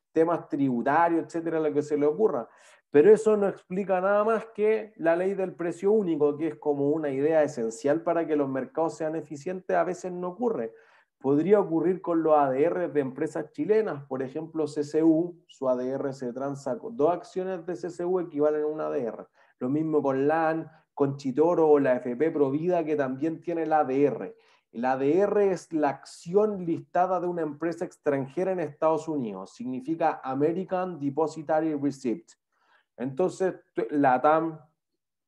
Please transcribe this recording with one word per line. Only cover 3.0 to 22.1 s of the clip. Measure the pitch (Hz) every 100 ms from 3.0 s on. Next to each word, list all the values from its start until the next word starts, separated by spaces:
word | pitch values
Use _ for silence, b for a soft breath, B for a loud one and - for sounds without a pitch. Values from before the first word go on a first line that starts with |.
| 180
eso | 214 214 214
no | 196
explica | - - 185 190 185
nada | 190 208
más | 220 220 214
que | - 214 220 214 -
la | 165 170
ley | 190
del | 190 185
precio | - 170 160 196
único, | 220 180 151 147 139
que | 160
es | 151
como | 151 143 143
una | 160 151
idea | 135 147 160
esencial | 143 123 113 - 139 160
para | 170 170 160
que | 151
los | 135
mercados | 131 123 156 160 156
sean | 156 160
eficientes, | 160 143 185 185 -
a | 180
veces | 170 180 185
no | 180 180
ocurre. | 180 240 131 113 - b b b _
Podría | 131 143 170 208
ocurrir | 160 160 170 180
con | - 165
los | 156 151
A | 139
D | 131
R | 165 180 165
de | 143
empresas | 131 127 156 160 151
chilenas, | - 160 214 202 143 -
por | 131
ejemplo, | 131 156 160 160 147
C | 151
C | 147 156
U, | 165 156 175 - _
su | - 131
A | 127
D | 127
R | 135 135
se | 135 123
transa | 123 139 139 131 120
con | - 117
dos | 151
acciones | 175 - 185 185 185
de | 165 165
C | 175
C | -
U | 175 185
equivalen | 165 143 151 151
a | 151
un | 156
A | 151
D | 151
R. | 117 95 92 b b b
Lo | 127
mismo | 147 160 151
con | 139 135 143
lan, | 160 160 160 156 b b
con | - 139 139
Chitoro | 131 123 165 165 156
o | 147
la | 131 123
F | 127